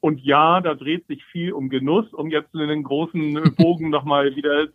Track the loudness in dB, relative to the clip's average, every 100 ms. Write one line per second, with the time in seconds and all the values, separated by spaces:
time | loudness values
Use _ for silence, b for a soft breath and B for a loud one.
0 | 0 -2 2 4 4 4 0 -4 -4 -6
1 | _ -14 -12 -8 -6 -6 -4 -4 0 0
2 | -2 -8 -4 -4 -6 -8 -4 -4 -2 -4
3 | -2 -4 -4 0 0 4 4 4 0 -2
4 | 2 2 2 0 0 0 0